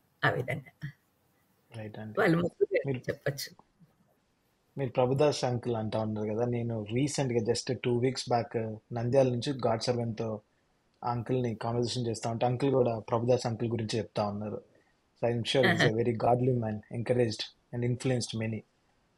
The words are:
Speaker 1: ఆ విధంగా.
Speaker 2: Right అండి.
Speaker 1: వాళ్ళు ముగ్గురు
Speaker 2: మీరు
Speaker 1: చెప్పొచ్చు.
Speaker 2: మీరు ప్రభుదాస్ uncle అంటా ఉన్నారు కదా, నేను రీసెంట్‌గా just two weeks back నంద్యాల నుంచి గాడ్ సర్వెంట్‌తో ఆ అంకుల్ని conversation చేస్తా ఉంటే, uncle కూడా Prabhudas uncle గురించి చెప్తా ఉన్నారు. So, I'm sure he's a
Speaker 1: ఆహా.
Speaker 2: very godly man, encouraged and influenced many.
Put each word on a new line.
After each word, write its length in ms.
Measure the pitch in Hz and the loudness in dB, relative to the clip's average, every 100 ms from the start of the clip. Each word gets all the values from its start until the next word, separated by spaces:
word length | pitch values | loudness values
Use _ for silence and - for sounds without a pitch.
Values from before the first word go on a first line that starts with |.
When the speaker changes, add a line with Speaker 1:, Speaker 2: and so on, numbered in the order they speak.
| _ _ 135 | _ _ 0
Speaker 1:
ఆ 40 | |
విధంగా. 600 | - - 143 - - 143 - _ _ _ _ _ _ _ | 0 -2 -6 -8 -12 -12 -12 _ _ _ _ _ _ _
Speaker 2:
Right 260 | 117 107 107 | -12 -12 -10
అండి. 200 | 107 - | -8 0
Speaker 1:
వాళ్ళు 180 | 202 165 | 2 2
ముగ్గురు 500 | 170 - 403 175 139 | 0 -2 0 0 0
Speaker 2:
మీరు 100 | 127 | -4
Speaker 1:
చెప్పొచ్చు. 520 | - - - 139 - - _ _ _ _ _ _ _ _ _ _ _ - | -4 -4 -4 -4 -8 -14 _ _ _ _ _ _ _ _ _ _ _ -6
Speaker 2:
మీరు 120 | 131 | -4
ప్రభుదాస్ 540 | 135 127 139 151 - | 2 2 4 4 2
uncle 320 | 131 123 123 113 | 0 -2 -2 -2
అంటా 240 | 110 113 | -2 -2
ఉన్నారు 280 | 110 107 107 | -2 -2 -2
కదా, 180 | 107 120 | -2 0
నేను 400 | 120 117 113 104 | 0 -2 -4 -2
రీసెంట్‌గా 480 | 120 143 - 135 117 | 0 0 0 0 2
just 360 | 107 110 - 120 | 2 0 0 -2
two 140 | 127 120 | 0 2
weeks 320 | 131 127 - | 2 0 0
back 280 | 120 110 117 110 110 - | 0 0 -4 -4 -8 -8
నంద్యాల 340 | 117 120 135 131 | -4 2 4 4
నుంచి 260 | 120 147 | 2 -2
గాడ్ 300 | 131 120 113 | 0 0 0
సర్వెంట్‌తో 580 | - 120 117 107 113 107 - _ _ _ _ - | 0 0 0 -2 -4 -6 -10 _ _ _ _ -8
ఆ 80 | - | -4
అంకుల్ని 440 | 120 110 127 123 107 | -2 0 0 0 -2
conversation 520 | 113 120 120 123 113 | -2 0 0 -2 -4
చేస్తా 220 | 110 120 | -2 -4
ఉంటే, 160 | 113 123 | 0 2
uncle 260 | 123 139 | 2 2
కూడా 280 | 131 120 113 | 4 4 0
Prabhudas 460 | - 117 120 123 120 | -2 0 4 2 2
uncle 240 | 110 120 | -2 -2
గురించి 280 | 117 107 117 | -2 -2 -2
చెప్తా 300 | 98 - 104 | -4 -2 -2
ఉన్నారు. 340 | 101 107 104 - _ _ _ _ - | -2 -6 -8 -12 _ _ _ _ -4
So, 60 | 120 | 0
I'm 140 | 120 | 0
sure 200 | 110 139 | 2 4
he's 180 | 180 160 | 4 4
a 40 | 127 | 2
Speaker 1:
ఆహా. 120 | 110 | 2
Speaker 2:
very 160 | 120 110 | 0 2
godly 380 | 117 123 127 | 2 4 4
man, 220 | 123 110 107 - | 2 0 -4 -6
encouraged 500 | 120 113 123 117 107 - - _ | -6 0 2 2 0 -8 -14 _
and 160 | 123 | -4
influenced 480 | 120 120 131 123 - 113 | -2 0 0 0 -2 -4
many. 240 | 113 110 - _ _ _ _ | -4 -4 -10 _ _ _ _